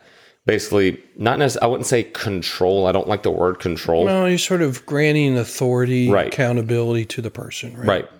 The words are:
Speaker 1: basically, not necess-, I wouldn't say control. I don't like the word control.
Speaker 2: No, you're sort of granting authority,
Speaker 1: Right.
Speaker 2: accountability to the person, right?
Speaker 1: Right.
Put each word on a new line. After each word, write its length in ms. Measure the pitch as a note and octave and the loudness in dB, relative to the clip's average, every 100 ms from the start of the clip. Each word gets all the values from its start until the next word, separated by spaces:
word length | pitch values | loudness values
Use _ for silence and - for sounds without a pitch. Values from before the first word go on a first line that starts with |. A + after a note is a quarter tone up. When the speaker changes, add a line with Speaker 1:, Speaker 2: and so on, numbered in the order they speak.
| - - - _ - | -20 -20 -20 _ -2
Speaker 1:
basically, 560 | G#2 - G#2 F#2+ - - - | 0 2 2 2 0 -8 -4
not 220 | A2 D3 | -2 2
necess-, 200 | C3+ - | 0 2
I 60 | A#2 | 0
wouldn't 180 | B2+ B2 | 0 0
say 180 | A#2+ | 0
control. 840 | - - A2 F#2+ - - F#2 G2 F#2 | -2 -6 -4 -4 -4 0 2 4 2
I 40 | |
don't 160 | F#2 - | 2 0
like 140 | G#2 | -2
the 80 | F#2+ | -2
word 300 | E2+ F2+ F2+ | 0 0 0
control. 460 | F2+ D#2+ - E2 F#2+ | -4 -4 0 2 2
Speaker 2:
No, 200 | F#3+ F#3 | 2 2
you're 140 | F3 | 0
sort 240 | - F#3 | 0 0
of 200 | D3+ B2 - | 0 -4 -4
granting 500 | D3 D3+ D3+ C#3+ B2+ | 0 2 2 2 2
authority, 720 | A2+ - B2+ B2 B2 B2+ B2 | -2 -2 0 2 2 2 2
Speaker 1:
Right. 180 | G2 C#2+ | 2 0
Speaker 2:
accountability 800 | - B2 B2 A2+ A#2 A#2 A#2 A2 | 0 0 0 0 0 0 -2 -2
to 160 | - | -8
the 80 | A2+ | -10
person, 480 | - A2+ - - A#2+ | -10 -12 -12 -14 -4
right? 100 | A2 | 0
Speaker 1:
Right. 200 | F#2 - - | 0 -2 -14